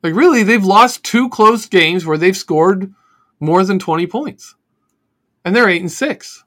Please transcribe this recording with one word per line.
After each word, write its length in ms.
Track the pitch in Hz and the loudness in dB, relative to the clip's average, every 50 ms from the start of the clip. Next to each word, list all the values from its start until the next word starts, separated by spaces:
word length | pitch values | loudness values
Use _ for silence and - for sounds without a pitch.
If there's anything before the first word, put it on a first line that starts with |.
| - | -4
Like, 120 | 165 160 | -4 0
really, 260 | 214 311 359 302 240 | 2 2 4 4 2
they've 240 | 214 190 233 226 196 | 2 2 2 2 2
lost 380 | 185 196 208 240 247 - - - | 2 4 4 4 2 0 -10 -10
two 260 | - - 233 254 247 | -2 -2 -2 -2 -2
close 380 | - - 214 214 233 220 - | 0 2 2 2 2 0 -6
games 400 | - - 180 160 156 175 185 165 | -2 0 0 2 2 -2 -4 -2
where 100 | 160 156 | -2 -4
they've 180 | 156 170 185 190 | 0 0 0 0
scored 560 | 190 - - 165 151 165 185 196 190 190 190 _ _ _ _ _ _ _ _ _ _ | -2 -6 -4 0 0 2 2 0 -2 -4 -10 _ _ _ _ _ _ _ _ _ _
more 240 | 147 156 165 185 190 | -4 0 0 0 0
than 140 | 185 196 | 0 -2
twenty 300 | 185 - - 160 165 175 | -4 -2 -4 -4 -4 -4
points. 480 | 175 - 240 302 277 - _ - - _ _ _ _ _ _ _ _ _ _ _ _ _ _ _ _ _ _ _ | -4 -6 -8 -8 -8 -12 _ -20 -20 _ _ _ _ _ _ _ _ _ _ _ _ _ _ _ _ _ _ _
And 100 | 175 190 | -2 0
they're 140 | 240 240 202 | 2 2 2
eight 120 | 175 170 | 0 -2
and 100 | 170 165 | -4 -8
six 520 | - - 262 302 226 - - - - - _ | -6 -6 -6 -6 -6 -8 -12 -20 -20 -20 _